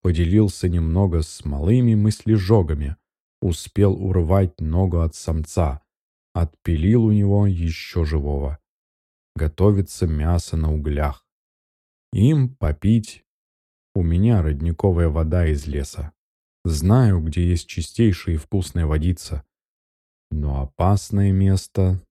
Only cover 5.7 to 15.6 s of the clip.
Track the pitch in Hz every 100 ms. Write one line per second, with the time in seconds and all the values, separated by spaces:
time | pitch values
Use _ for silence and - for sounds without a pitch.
5.7 | 71 _ _ _ _ _ 87 82 _ -
6.7 | 80 87 120 113 107 101 101 101 87 82
7.7 | 80 - 87 80 76 71 71 69 73 _
8.7 | _ _ _ _ _ _ - 80 - 98
9.7 | 101 92 - 87 78 76 87 - 80 78
10.7 | 78 73 71 76 73 _ _ _ _ _
11.7 | _ _ _ _ - 117 156 127 - 80
12.7 | 73 98 113 107 - _ _ _ _ _
13.7 | _ _ 101 85 85 107 110 78 71 82
14.7 | 82 101 87 85 76 80 87 82 76